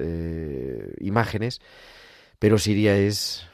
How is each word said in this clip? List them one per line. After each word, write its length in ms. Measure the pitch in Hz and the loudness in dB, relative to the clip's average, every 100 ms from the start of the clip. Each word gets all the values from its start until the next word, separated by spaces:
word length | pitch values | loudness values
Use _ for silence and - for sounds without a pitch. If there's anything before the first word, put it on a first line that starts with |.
eh, 920 | 76 82 82 82 78 67 65 58 50 - | -6 -4 -6 -6 -6 -6 -6 -8 -10 -8
imágenes, 580 | 95 107 110 104 113 - - - - - - - - _ | -2 0 0 -2 -4 -6 -14 -20 -20 -20 -20 -20 -20 _
pero 180 | 107 107 | 4 4
Siria 380 | 104 104 107 101 | 4 4 4 4
es, 500 | 98 107 - - - | 4 0 -4 -8 -14